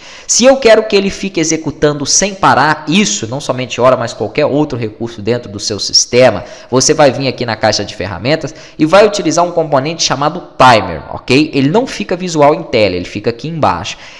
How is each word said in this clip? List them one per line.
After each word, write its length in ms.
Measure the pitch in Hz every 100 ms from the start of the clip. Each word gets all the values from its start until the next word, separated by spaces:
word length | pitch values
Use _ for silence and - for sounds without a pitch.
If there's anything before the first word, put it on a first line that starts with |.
| - - -
Se 180 | -
eu 120 | 247 269
quero 260 | 226 220
que 120 | 214
ele 140 | 202 196
fique 320 | - 196 170
executando 640 | 156 160 147 - 151 147
sem 300 | 139 - 196
parar 500 | 190 143 120 151 151 -
isso, 380 | 185 208 - 107
não 140 | 131
somente 400 | - 127 123 -
hora, 160 | 127 123
mas 160 | 117
qualquer 320 | - 104 -
outro 320 | 135 139 151 120
recurso 460 | 110 - 117 -
dentro 280 | 101 120 101
do 100 | 101
seu 180 | - 98
sistema, 680 | - - - 120 127 95 - - -
você 240 | 127 -
vai 180 | 151 143
vir 160 | 123 135
aqui 200 | 117 120
na 100 | 107
caixa 280 | 110 107
de 100 | 101
ferramentas 600 | - 95 87 117 156 135 - - -
e 60 |
vai 220 | 156 190 214
utilizar 400 | 202 170 151 175
um 60 |
componente 500 | 175 156 139 143 170
chamado 400 | - 135 151 175 - -
timer, 460 | 127 113 92 78 -
ok? 420 | 78 - 131 151
Ele 160 | 147 135
não 160 | 208 262
fica 300 | - 202 180
visual 380 | 180 156 143
em 100 | 165
tela, 320 | 160 117 101 90
ele 100 | 90
fica 240 | 104 117
aqui 180 | 117 156
embaixo. 480 | 165 107 85 98 - -